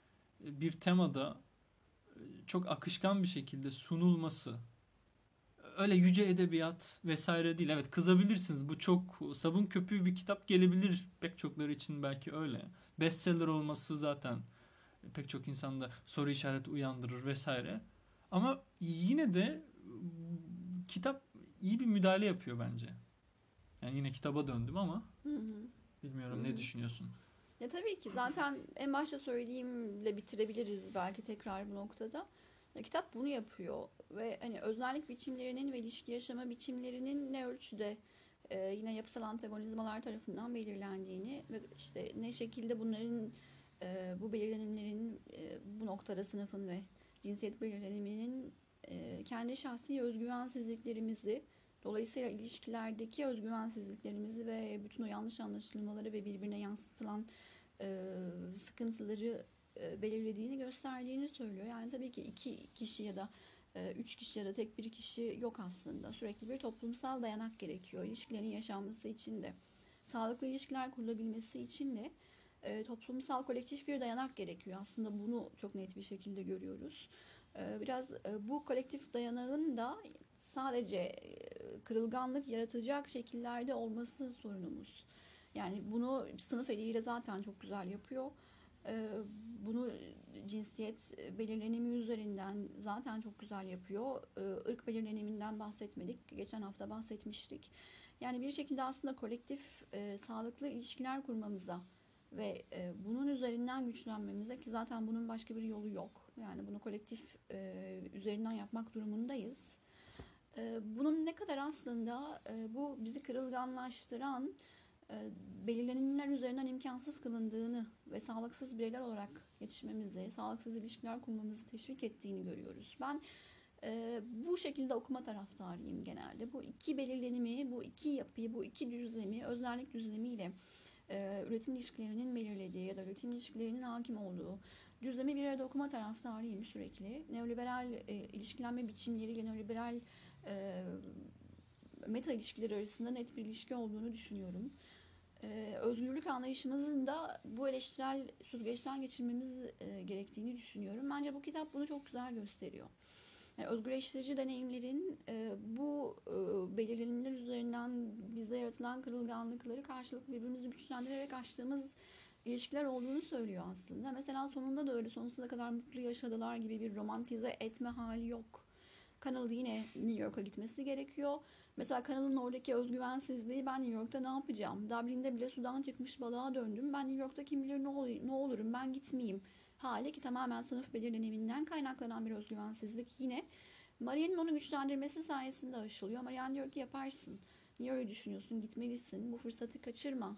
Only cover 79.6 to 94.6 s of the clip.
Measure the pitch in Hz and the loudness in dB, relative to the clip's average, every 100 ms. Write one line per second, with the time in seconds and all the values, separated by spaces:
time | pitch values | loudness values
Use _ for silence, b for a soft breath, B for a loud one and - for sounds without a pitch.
79.6 | 320 233 240 427 415 - - - - - | 4 2 0 -2 -8 -16 -20 -20 -8 0
80.6 | 269 247 202 190 - - 50 - - - | 2 2 2 2 0 -2 -10 -10 -10 -10
81.6 | - - - 226 226 254 254 269 277 226 | -8 -8 0 2 4 2 2 0 0 0
82.6 | 226 240 226 285 285 254 233 240 240 240 | 0 0 0 0 0 -6 -4 -4 -2 -2
83.6 | 247 240 233 220 240 - 262 240 220 196 | 0 0 0 -2 -4 -4 -6 -6 -8 -4
84.6 | 175 - - - - B B B B - | -4 -6 -8 -16 -20 B B B B -4
85.6 | 190 196 208 226 247 269 - 175 - 240 | -2 -2 0 2 2 2 0 -6 -2 0
86.6 | 262 208 220 226 226 233 240 196 202 196 | 0 0 2 0 0 -2 -2 -4 -4 -8
87.6 | 196 202 185 202 - 262 262 - b b | -6 -4 -2 -4 -4 -4 -4 -6 b b
88.6 | b - - 220 220 214 208 214 226 233 | b -12 -4 -2 -2 -4 -6 -8 -10 -6
89.6 | 202 233 247 - - - - 202 196 214 | 0 0 0 -2 -8 -14 -14 -10 -4 -4
90.6 | 214 - 220 220 - - - 190 214 220 | -4 -4 -4 -4 -8 -8 -6 -4 -2 0
91.6 | 220 233 240 240 226 226 214 196 190 208 | 2 2 4 2 2 0 0 -2 -2 -2
92.6 | 202 - 208 208 269 220 220 202 202 202 | -4 -4 -2 -2 -2 -4 -6 -8 -8 -6
93.6 | 190 180 185 196 262 262 - - 196 190 | -4 -6 -4 -2 0 -2 -6 -4 -2 -2